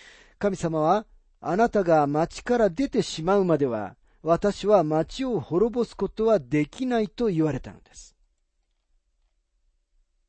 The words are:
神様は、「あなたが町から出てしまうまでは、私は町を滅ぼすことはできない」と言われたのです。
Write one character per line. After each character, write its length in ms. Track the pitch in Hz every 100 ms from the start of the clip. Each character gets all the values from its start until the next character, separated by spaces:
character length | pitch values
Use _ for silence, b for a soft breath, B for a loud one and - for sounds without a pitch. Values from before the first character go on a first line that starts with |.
| B B B -
神 180 | 202 190
様 240 | 170 160
は、 260 | 156 196 220 _ _ _
「あ 120 | -
な 140 | 175 233
た 160 | 214
が 220 | 175 160 147
町 360 | 147 170 -
か 140 | - 247
ら 140 | 214
出 180 | 160 277
て 140 | 247
し 200 | 175 -
ま 140 | 160 202
う 80 |
ま 140 | 190 156
で 80 | 139
は、 300 | 113 98 - _ _
私 440 | 156 170 208 196 196
は 180 | 214
町 400 | 156 156 156 -
を 140 | 262 214
滅 320 | 123 165 226
ぼ 140 | 226
す 100 | 233
こ 140 | - 190
と 160 | -
は 140 | 220 214
で 260 | 123 147
き 220 | 147 - 254
な 140 | 240
い」 80 | 214
と 160 | - 233
言 180 | 165
わ 80 | 156
れ 80 | 147
た 120 | -
の 80 | -
で 100 | _
す。 240 | - - _ _ _ _ _ _ _ _ _ _ _ _ _ _ _ _ _ _ _ _ _